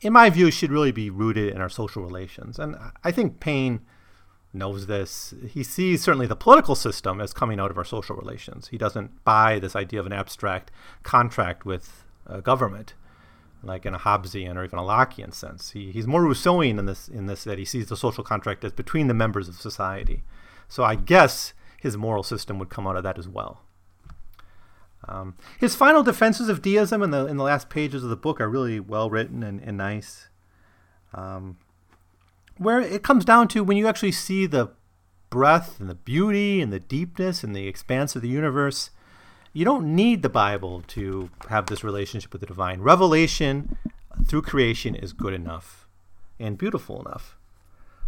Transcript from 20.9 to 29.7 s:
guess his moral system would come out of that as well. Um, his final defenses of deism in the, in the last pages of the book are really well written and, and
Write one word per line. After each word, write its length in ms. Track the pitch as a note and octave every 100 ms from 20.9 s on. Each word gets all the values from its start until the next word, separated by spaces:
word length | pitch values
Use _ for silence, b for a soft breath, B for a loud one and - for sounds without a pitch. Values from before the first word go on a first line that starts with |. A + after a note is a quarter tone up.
guess 600 | A2 G2 F3+ C#3 - - - b b
his 160 | C#3 G#2
moral 260 | A2 G#2
system 380 | - A2 - G2
would 80 | F#2
come 180 | - F#2+
out 100 | F#2+
of 60 |
that 160 | F#2 F2+
as 80 | F2+
well. 360 | G#1 G1+ - - _ _ _ - - - - b b b b b - -
Um, 260 | F#2+ F#2+ - B B
his 160 | A#3+
final 300 | - C#4 D#4
defenses 440 | B3 - A3 A3 A3+
of 140 | D#3+
deism 400 | G3 G#3 G3 G#3+
in 80 | F#3+
the, 160 | C#3+ C#3
in 100 | C#3
the 60 |
last 260 | C#3 C#3+ -
pages 360 | D3+ D3 C3+
of 60 | B2
the 60 | A2+
book 240 | D#3 D3+
are 80 | A2
really 300 | C3 B2 A2
well 320 | G2 G#2+ A2
written 320 | A2 A2+ B2
and, 180 | G#2+ G2
and 160 | A2